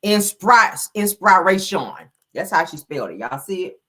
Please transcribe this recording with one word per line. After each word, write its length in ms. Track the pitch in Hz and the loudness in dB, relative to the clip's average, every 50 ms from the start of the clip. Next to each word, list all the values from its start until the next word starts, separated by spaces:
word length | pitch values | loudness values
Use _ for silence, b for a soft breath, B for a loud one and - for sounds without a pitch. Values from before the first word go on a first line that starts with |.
Inspire, 720 | - 208 208 208 202 - - _ - 208 240 233 214 196 - 147 - - _ | 0 2 0 2 0 -2 -6 _ 2 4 6 6 6 4 0 -8 -12 -10 _
inspiration. 960 | 214 208 202 202 _ 185 208 190 185 175 190 190 190 190 - 202 - 131 104 - - - _ _ _ _ _ _ | -4 -2 -2 -4 _ 4 4 4 6 6 4 2 2 0 -4 -4 -6 -6 -6 -12 -16 -20 _ _ _ _ _ _
That's 160 | - - - | -8 -8 -2
how 140 | - - 165 | -2 -2 -2
she 120 | 165 - | -2 -8
spelled 340 | 151 - _ 147 139 113 90 | -16 -14 _ -8 -8 -8 -8
it. 80 | 82 92 | -10 -12
Y'all 200 | 110 120 - 147 | -10 -10 -10 -12
see 280 | - - 196 180 185 | -10 -10 -8 -8 -8
it? 140 | 190 - _ _ | -10 -10 _ _